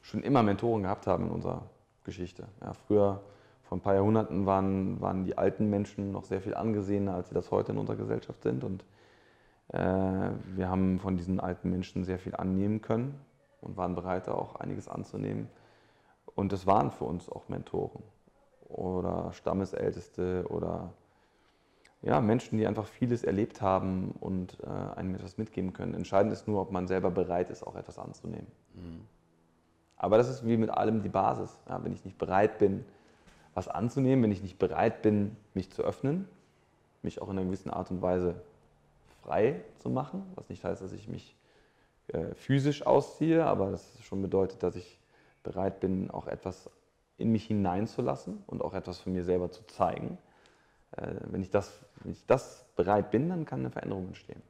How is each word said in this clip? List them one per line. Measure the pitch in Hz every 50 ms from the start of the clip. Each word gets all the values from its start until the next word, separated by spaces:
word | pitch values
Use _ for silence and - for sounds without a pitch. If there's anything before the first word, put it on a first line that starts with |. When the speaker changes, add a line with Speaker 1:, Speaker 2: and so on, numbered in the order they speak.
Speaker 1:
schon | _ - - 110
immer | - 110 143 127
Mentoren | 110 104 101 95 - 117 113 107
gehabt | 98 92 101 - -
haben | - 90 90 92
in | 87
unserer | 85 87 87 90 90 - - - - _ _ _ _ _ _
Geschichte. | - 90 90 90 87 - - - - - -
Ja, | - 98 98
früher, | - - _ 104 104 101 98 98 98 - - - - - - - _
vor | _ - - 90
ein |
paar | - 101 98
Jahrhunderten, | 98 98 104 110 110 110 - - 92 98
waren, | 95 98 95 95 95 95 95 95 95 95 92
waren | 95 95 92 92 92
die | 92 - -
alten | 87 98 - - 110 104
Menschen | 101 101 107 - - - 101 98
noch | 98 98 -
sehr | - 95 95
viel | 92 107 -
angesehener, | - 104 113 110 104 98 95 101 101 101 95 90
als | 90 90 -
sie | -
das | - 90 -
heute | - 101 101 -
in | - 52
unserer | 52 - -
Gesellschaft | 107 104 107 - 117 - - - -
sind. | - 113 123 131
Und, | - 101 95 95 - _ _ _ - _ _ _ _ _ _ _ _ _ _ _ _ _
äh, | - - 90 92 95 95 95 95 95 92 95 95 98 - - 95 92
wir | 92 92 90
haben | 92 95 95 92 92 90
von | - 95 95
diesen | 90 85 92 95 92
alten | - 90 90 - - 92
Menschen | 90 90 90 - - 92 92
sehr | 92 92 90
viel | - 92 -
annehmen | - 90 95 92 95 98 101 107 107
können | - - 117 113 123 139 143 143 - _ _ _ _ _ _ _
und | - - -
waren | 95 90 90 90
bereit, | 87 87 90 92 92 92 -
da | -
auch | - - - -
einiges | - - 95 98 98 - -
anzunehmen. | - - 98 - - 101 101 101 104 107 110 113 - - - - _ _ _ _ _ _ _ _ _ _ _ - _
Und | - 98 95
das | 98 92 -
waren | 98 - 113 139 131
für | - - -
uns | 60 82 87 - -
auch | - - - -
Mentoren | 50 - - - - 50 50 - - - - - _ _ _ _ _ _ _ _ _ _ - -
oder | - - - 90 92 90 90 90 87 87 85 87
Stammesälteste | 85 - - - 82 95 95 95 - - 98 98 - 90 90 - _ - 90 90 90 90 90 -
oder, | 82 85 85 85 87 87 90 87 90 _ _ _ _ _ _ _ _ _ _ _ _ _ _ _ _ _ _ - _ _
ja, | - - 123 151
Menschen, | 123 104 110 127 - - - 110
die | 107
einfach | 98 107 107 101
vieles | - - - 127 120 120 110 -
erlebt | - 95 95 113 117 - -
haben | 107 95 92 95 98 95 92 92 95 98 - -
und, | - - 95 92 92 92 - -
äh, | - - 101 95 98 - - -
einem | 90 95 92
etwas | 95 95 95 - -
mitgeben | 110 110 - - 95 92
können. | 92 - 98 92 90
Entscheidend | 87 92 - - 98 104 110 101
ist | - -
nur, | - 107 98
ob | 95 -
man | 95 90 90
selber | 92 95 95 92 92
bereit | 87 95 90 85 87 87 90 -
ist, | - - -
auch | - -
etwas | 95 - - 90 -
anzunehmen. | - - - - - - - - - - - _ _ _ -
Speaker 2:
Mhm. | 95 87 85 82 82 104 110 _ _ _ _ _ _ _ _ _ _ _ _ _ _ _ _ _
Speaker 1:
Aber | _ - 95 104 113
das | 123 120
ist | 131 131 120
wie | 113 117 113
mit | 113 -
allem | - - 101 110 113 110
die | 101 107
Basis. | 95 98 98 107 127 113 95 - - - - -
Ja, | - 92
wenn | - 90 92
ich | 92 -
nicht | 98 - -
bereit | - 87 92 95 104 107 - -
bin, | 104 98 98 95 - - - - _ - _ _ _ - - - - - _
was | - 92 -
anzunehmen, | - 80 107 120 - 139 131 127 135 131 117
wenn | 107
ich | 101 95
nicht | 101 92 - -
bereit | - 90 78 78 101 113 - -
bin, | - 110 107 104 101 101 - - - _ _
mich | 95 92 -
zu | - -
öffnen, | - - 101 - - 131 151 190 196 - - - _ _ _ _ _ _ _ _ _ _ _ _
mich | - - - -
auch | - 107
in | 95 95
einer | 95
gewissen | 92 95 95 - -
Art | - 87 90 -
und | 92 90
Weise | 95 92 90 90 90 87 85 - - - - _ _ _ _ _ _ _ _ _ _ _ - _
frei | - - 73 87 107 139 143 - - - - -
zu | - 123
machen, | 123 131 151 - - 190 196 190 185
was | - - _
nicht | 92 92 -
heißt, | 92 90 92
dass | 95 92
ich | - 95 101 -
mich, | 87 90 - - _ _ _ _ _ _ _ _ _ _ _ _ _ _ _ -
äh, | - 82 82 - -
physisch | - - - 135 139 135 147 143 143 -
ausziehe, | - 131 135 143 - - - 156 160 160 165 160
aber | - 98 98 95 98
das | 95 95 - - - -
schon | - - 98 98
bedeutet, | 98 90 98 95 95 95 - -
dass | - 90 -
ich | 90 90 - - _ _ _ _ _ _ _ _ _
bereit | _ - - 92 95 98 95 -
bin, | - 92 92 92 95 92
auch | - 95 -
etwas | - - - - 95 90 - - - _ _ _ _ _ _ _ _ _
in | - - 113
mich | 113 107 -
hineinzulassen | - 110 104 98 90 87 95 107 110 - - 123 127 139 135 - - - 208 -
und | - - -
auch | - 80 98
etwas | 95 - - 90 -
von | - 95
mir | 92 90 87
selber | 87 90 90 90 85
zu | - - -
zeigen. | - - - 95 85 - - - - - - _ _ _ _ _ - _ _ _ _ _ _ _ _ -
Äh, | - - - - - - -
wenn | - 92
ich | 95 92
das, | - 101 98 - - - - - _ -
wenn | - -
ich | 87 - _
das | - 120 135 - - - - - _ _
bereit | - 87 92 104 104 98 -
bin, | - 156 160 170
dann | 185 170 156
kann | - - 131
eine | 131 127
Veränderung | - - - - - 95 92 92
entstehen. | - - - - - - - _